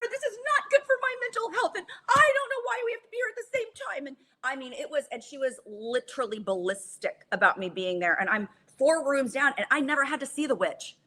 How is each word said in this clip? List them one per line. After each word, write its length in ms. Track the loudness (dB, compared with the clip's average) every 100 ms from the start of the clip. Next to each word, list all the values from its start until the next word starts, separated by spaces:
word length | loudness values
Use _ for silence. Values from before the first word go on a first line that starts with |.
This 220 | -6 -4
is 140 | -6 -6
not 320 | 0 0 4
good 100 | 2
for 140 | 4 0
my 120 | 0 -2
mental 300 | -6 -4 -4 0
health. 140 | -2 -2
And 100 | -10 -12 2
I 220 | 6 6 4
don't 140 | 0
know 140 | -4
why 180 | -2 -2 -2
we 60 |
have 80 | -6
to 80 | -8
be 60 | -6
here 80 | -6
at 60 | -6
the 220 | -6 -4
same 140 | -4 -8 -8
time. 180 | -8 -8
And 100 | -14 _ _
I 120 | -6 -6
mean, 180 | -8
it 160 | -10 -6
was, 160 | -4 -4
and 120 | -6
she 140 | -12 -4
was 220 | -4 -4 -14
literally 760 | -12 -2 -2 -4 -6 -4 -4
ballistic 840 | -2 -2 0 -4 -6 -8 -6 -8 -6
about 260 | 4 4 4
me 120 | -2
being 300 | -4 -2 0
there. 160 | 2 2
And 100 | 2
I'm 180 | 0 -2 _ _ 0
four 320 | 4 4 4
rooms 240 | 2 2
down 200 | 2 2 2
and 80 | 2
I 80 | 2
never 260 | 2 2 2
had 140 | 0
to 60 | -4
see 220 | -4 0
the 80 | 2
witch. 420 | 0 -2 -12 -16